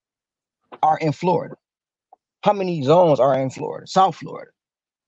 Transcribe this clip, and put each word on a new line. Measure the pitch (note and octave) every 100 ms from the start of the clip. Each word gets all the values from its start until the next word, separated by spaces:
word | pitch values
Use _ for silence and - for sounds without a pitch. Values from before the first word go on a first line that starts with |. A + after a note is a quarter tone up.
| _ _ _ _ _ _ _ -
are | D#3 D3+
in | D#3
Florida? | - F3 F3 - - _ _ _ _ _ _ _ _
How | G3
many | G3+ F#3 E3
zones | C3 E3+ E3+ C3+
are | C3+ C3+
in | C3
Florida? | - - - -
South | F#3+ F#3+ -
Florida. | - - - _ _ _ _ _